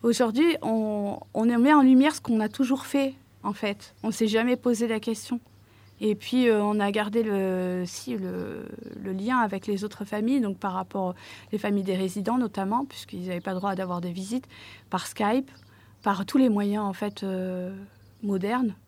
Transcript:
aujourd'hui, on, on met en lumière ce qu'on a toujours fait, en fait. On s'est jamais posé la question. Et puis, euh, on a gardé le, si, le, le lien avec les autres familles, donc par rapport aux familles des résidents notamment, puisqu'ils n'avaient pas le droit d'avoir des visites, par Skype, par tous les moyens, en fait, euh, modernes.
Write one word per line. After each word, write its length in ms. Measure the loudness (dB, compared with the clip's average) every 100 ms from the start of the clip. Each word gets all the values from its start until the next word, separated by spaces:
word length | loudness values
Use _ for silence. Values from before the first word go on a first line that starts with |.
aujourd'hui, 540 | 2 2 2 4 4 4
on, 580 | 0 0 0 -2 -4 -6 -8
on 120 | 0 2 4
met 140 | 8
en 80 | 8
lumière 340 | 10 8 8
ce 60 | 2
qu'on 200 | -2 0
a 100 | 0
toujours 340 | 0 0 0
fait, 300 | 0 0 0 -4 _ _
en 120 | -8
fait. 400 | -4 -4 -4 -10 _
On 80 | -6
s'est 180 | 0 2
jamais 280 | 2 2 2
posé 300 | 2 0 0
la 140 | -2
question. 400 | -2 -6 -6 -8 -8 -20 _ -20 -20 -4
Et 120 | -2 -2
puis, 320 | 0 2 4
euh, 120 | 4
on 200 | 2 0
a 100 | 0
gardé 320 | 0 0 0
le, 600 | 0 0 0 0 -2 -2 -6
si, 300 | -8 -8 -6
le, 500 | -6 -6 -8 -10 -12 -14 -14 -12
le 120 | -8
lien 240 | -6 0 2
avec 300 | 2 -2 -4
les 160 | -4
autres 200 | -4 -8
familles, 360 | -6 -2 0 2
donc 180 | 0 -2
par 140 | -4
rapport 420 | -4 -6 -4 -4 -4 -14 -20 -8
aux 60 | -6
familles 260 | -2 -2
des 100 | 0
résidents 440 | -2 -2 -2 -2 0
notamment, 460 | 0 -2 -2 -2
puisqu'ils 440 | -4 -10 -14 -10 -6
n'avaient 120 | -6
pas 120 | -4
le 60 | -4
droit 180 | -2 -2
d'avoir 240 | -4 -4
des 100 | -6
visites, 380 | -8 -6 -6 -6 -20 -20 -20 -6
par 160 | -6 -6
Skype, 420 | -2 0 0 -2 -12 -20 -20 -20 -6
par 240 | -2 -2 0
tous 120 | 4
les 100 | 4
moyens, 360 | 4 0 0
en 80 | -2
fait, 300 | -4 -6 -6
euh, 500 | -6 -4 -4 -6 -8 -10 -16 -20 -20 -10
modernes. 500 | -2 -2 0 0 0 -4